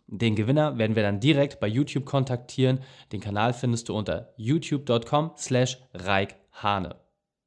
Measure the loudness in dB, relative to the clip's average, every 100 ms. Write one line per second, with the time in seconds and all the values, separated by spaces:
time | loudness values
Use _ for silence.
0 | -16 -2 0 2 2 2 2 0 0 2
1 | 2 2 2 4 2 0 -2 0 0 -2
2 | -2 -2 0 -4 -6 0 2 2 -4 -20
3 | -12 -8 -4 0 0 0 -2 -2 -2 -4
4 | -2 -4 -6 -8 -2 -2 0 -4 0 0
5 | 2 -2 -2 -8 -2 2 2 -2 _ -10
6 | 0 0 0 -8 _ -4 -2 -2 -4 -10
7 | _ _ _ _